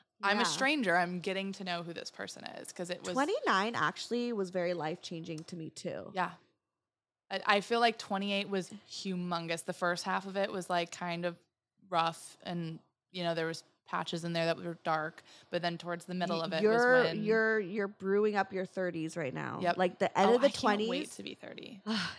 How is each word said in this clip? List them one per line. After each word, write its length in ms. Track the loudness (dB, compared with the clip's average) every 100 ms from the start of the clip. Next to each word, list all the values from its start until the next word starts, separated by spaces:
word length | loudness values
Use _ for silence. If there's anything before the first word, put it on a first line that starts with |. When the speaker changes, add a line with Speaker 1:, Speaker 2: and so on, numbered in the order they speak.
| _ _
Speaker 1:
I'm 180 | 2 2
a 20 |
Speaker 2:
Yeah. 20 |
Speaker 1:
stranger. 520 | 2 2 2 4 4 4
I'm 240 | 4 0
getting 320 | -2 -2 -4
to 100 | -6
know 200 | -4 -4
who 100 | -6
this 180 | -10 -12
person 320 | -10 -12 -10 -12 -12
is." 140 | -12
'Cause 160 | -8 -6
it 120 | -6
was 120 | -2
Speaker 2:
Twenty-nine 600 | 0 0 0 2 2 2 0
actually 580 | 0 -2 -4 -2 0
was 160 | -2 -2
very 240 | 0 0
life-changing 720 | -2 -4 -6 -8 -10 -8 -10 -10
to 100 | -10
me 140 | -10
too. 420 | -10 -8 -8 -6
Speaker 1:
Yeah. 180 | -4 -4 -6 _ _ _ _ _ _ _ _ _
I, 100 | -2 4
I 160 | 4
feel 180 | 4 4
like 180 | 4 4
twenty-eight 520 | -4 -2 0 0 0
was 200 | -2 -4 -10 -14
humongous. 720 | -8 -4 -4 -2 -2 -2 -4
The 80 | -4
first 300 | -2 0 0
half 240 | -2 -2 -2
of 80 | -2
it 160 | -2
was, 180 | -2 0
like, 220 | 0 0
kind 340 | -4 -4 -2 -4
of 120 | -6 _ _ _ _ -2
rough 460 | 2 2 -2 -12 -12
and, 360 | -6 -4 -4 -8 -16 _ _
you 100 | -4
know, 100 | 0 0
there 120 | -2
was 160 | -4 -12 _ -6
patches 380 | -4 -2 -4 -2
in 80 |
there 140 | 0 2
that 100 | 0
were 200 | -4 -6
dark, 400 | -2 0 -2 -8 -20 -20 -6
but 120 | -2
then 160 | -2 -4
towards 260 | -6 -8
the 100 | -6
middle 260 | -4 0 0
Speaker 2:
Y-, 40 | 0
Speaker 1:
of 60 |
it 100 | 2
Speaker 2:
you're, 420 | 4 6 6 6 4
Speaker 1:
was 80 | 2
when 80 |
Speaker 2:
you're, 340 | 2 2 4 2
you're 260 | 0 -4 -4
brewing 480 | -4 0 4 4 2
up 160 | 0
your 140 | -2 -4
thirties 500 | -2 -2 -2 -4 -4
right 180 | -4
now. 260 | -4 -6 0
Speaker 1:
Yep. 160 | 0 4
Speaker 2:
Like, 200 | 2 4
the 180 | 2 6
end 100 | 6
Speaker 1:
Oh, 60 | 8
Speaker 2:
of 60 |
the 60 | 6
Speaker 1:
I 20 |
can't 140 | 6 2 4
wait 60 | 2
Speaker 2:
twenties. 280 | -2 -4 -8
Speaker 1:
to 80 |
be 100 | -10 -10
thirty. 460 | -12 -14 -14 -10 -4
Speaker 2:
<sighs> 40 | -2 -2